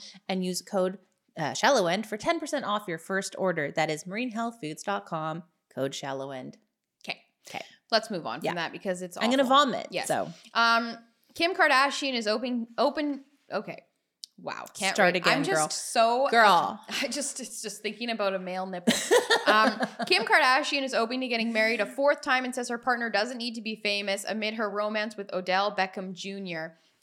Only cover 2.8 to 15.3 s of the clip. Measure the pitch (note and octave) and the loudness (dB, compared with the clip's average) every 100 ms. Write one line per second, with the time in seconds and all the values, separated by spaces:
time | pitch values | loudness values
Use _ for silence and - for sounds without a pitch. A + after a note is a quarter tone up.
2.8 | F#3+ E3 - G3 G3 - F#3 E3 C#3+ D#3+ | -4 -8 -4 -4 -4 -2 -2 0 -2 0
3.8 | D#3 D#3 F3+ G#3 B3 A3 A#3 A#3 D3+ D3+ | -2 -2 -6 -6 -6 -4 -6 -6 -10 -8
4.8 | G3+ G3+ G3+ D#3+ D#3+ E3 - _ _ C3 | -6 -6 -4 -6 -4 -6 -10 _ _ -4
5.8 | C#3 C3+ C#3 C3+ C3+ C3 C#3 - _ _ | -4 -4 -8 -8 -8 -10 -14 -18 _ _
6.8 | _ _ - - _ _ - - - - | _ _ -12 -12 _ _ -14 -14 -14 -20
7.8 | _ A3 A3 F#3 C3 C3 - F3 D#3+ - | _ -2 0 -6 -6 -4 -4 -4 -6 -6
8.8 | G3 F3+ F3+ - A3+ C4+ B3+ C4+ C#4 D#3+ | -6 -6 -8 -4 0 2 6 6 4 0
9.8 | - F3 - B2+ D3+ - - A3+ A#3 A#3 | -6 -6 -2 -2 -2 -8 -4 2 4 2
10.8 | A#3 A3+ _ _ _ - E4+ F#4 D#4 C4 | 0 -8 _ _ _ -2 0 4 6 6
11.8 | C#4 C#4 C#4 A#3+ G#3 G#3+ B3 B3 A#3 - | 4 0 -2 -2 0 -2 -2 -4 -4 0
12.8 | C#4 D#4 D4 C#4 - _ _ G3 G3+ - | 0 2 -2 -4 -10 _ _ -8 -8 -14
13.8 | - _ _ _ - - E3+ - - - | -18 _ _ _ -20 -14 -10 -10 -10 -4
14.8 | G3 G3+ F3+ F3+ F3 | -2 4 4 4 2